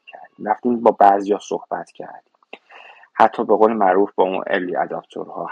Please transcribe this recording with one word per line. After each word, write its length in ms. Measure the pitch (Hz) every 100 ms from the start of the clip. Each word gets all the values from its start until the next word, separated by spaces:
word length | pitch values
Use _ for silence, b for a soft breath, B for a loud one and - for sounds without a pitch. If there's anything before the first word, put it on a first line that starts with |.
| _
کردیم، 420 | - - - 104
رفتیم 320 | 107 123 120
با 100 | 117
بعضیا 480 | 101 101 98 98 98
صحبت 520 | - 87 - 87 87
کردیم، 420 | - - - _ _ _ B B B B B B
حتی 320 | - 113 -
به 120 | 110 101
قول 160 | 110
معروف 380 | 113 95 92 101
با 100 | -
اون 200 | 95 95 -
ارلی 300 | 98 90 76
اداپتورها، 720 | 85 82 - 90 85 95 85